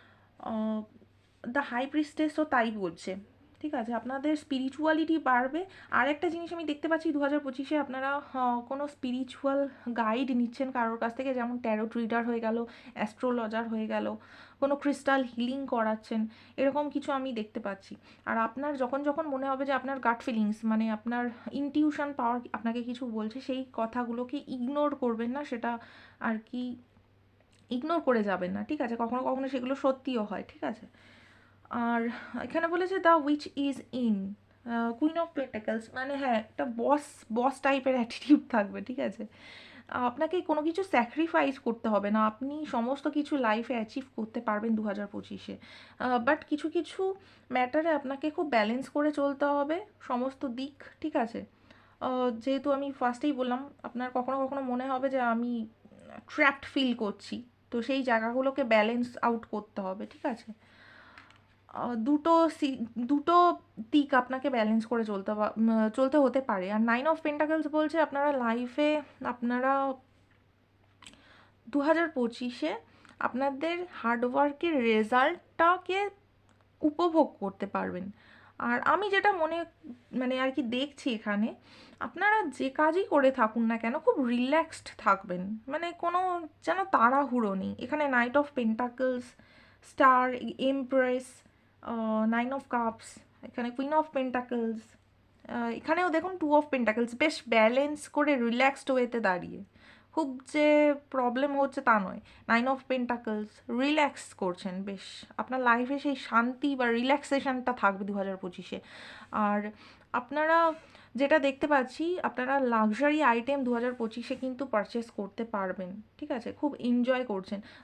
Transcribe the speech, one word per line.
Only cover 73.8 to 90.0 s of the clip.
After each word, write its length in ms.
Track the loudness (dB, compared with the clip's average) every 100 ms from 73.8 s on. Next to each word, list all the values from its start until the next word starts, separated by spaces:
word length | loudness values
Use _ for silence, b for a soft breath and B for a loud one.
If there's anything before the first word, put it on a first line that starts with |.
| -6
হার্ডওয়ার্কের 920 | -6 -2 0 0 2 2 2 0 2
রেজাল্টটাকে 1300 | 4 2 4 4 4 0 -8 2 4 4 0 -2 -2 -6 _ _ _ _ _ _
উপভোগ 540 | -2 2 2 4 2 0
করতে 260 | -8 -6 -6
পারবেন। 460 | -4 -4 -6 -10 -14 B B B -8
আর 220 | -2 0
আমি 280 | 2 2 2
যেটা 220 | 2 4
মনে, 340 | 2 0 -2 -6 _ -20 -20 _
মানে, 280 | -4 -2 0
আর 120 | 0
কি 120 | 0
দেখছি 500 | -2 -2 -4 -4 -4
এখানে, 420 | -4 -2 0 -2 -4 B B B B
আপনারা 440 | -8 0 2 2
যে 260 | 0 -2 -4
কাজই 340 | 2 2 2
করে 280 | 2 4 4
থাকুন 320 | 4 2 2
না 140 | 0 0
কেন 220 | -2 0
খুব 260 | 2 2 2
রিল্যাক্সড 640 | 2 2 2 2 -6 -16 -2
থাকবেন, 600 | 2 2 2 -6 -6 -8 -6
মানে, 240 | -6 -6
কোনো 560 | -4 -2 0 0 -2 -6 -8
যেন 200 | -4 -2
তাড়াহুড়ো 720 | 0 4 4 4 2 0 0
নেই। 220 | -2 -4 -6
এখানে 280 | -4 -2 0
নাইট 300 | 2 2 2
অফ 140 | 0 0
পেন্টাকলস, 680 | 0 0 -2 -2 -2 -2 -6 -18 b b b b
স্টার, 540 | -14 6